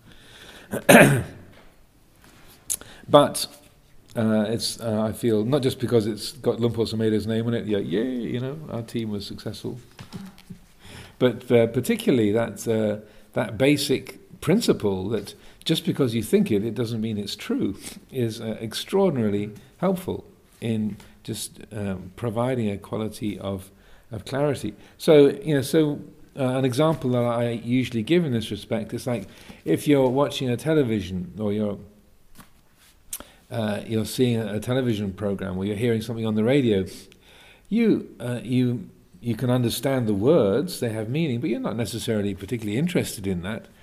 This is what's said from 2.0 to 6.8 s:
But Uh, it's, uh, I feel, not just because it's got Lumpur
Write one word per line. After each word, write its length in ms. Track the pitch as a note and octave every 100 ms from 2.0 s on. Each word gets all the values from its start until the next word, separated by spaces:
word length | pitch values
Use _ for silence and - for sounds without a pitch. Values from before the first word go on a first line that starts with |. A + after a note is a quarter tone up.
| _ _ - - - - - - - - -
But 380 | D3 C3 - - - - _ _ - -
Uh, 300 | A#2+ A2 A2 G#2
it's, 320 | A#2 - -
uh, 220 | A#2 G#2+
I 100 | A2
feel, 320 | - A#2 G#2+
not 180 | A2+ D3
just 160 | B2+ -
because 280 | A#2 A#2+ G#2+
it's 260 | G#2 -
got 260 | - B2 G#2+
Lumpur 280 | A#2 A2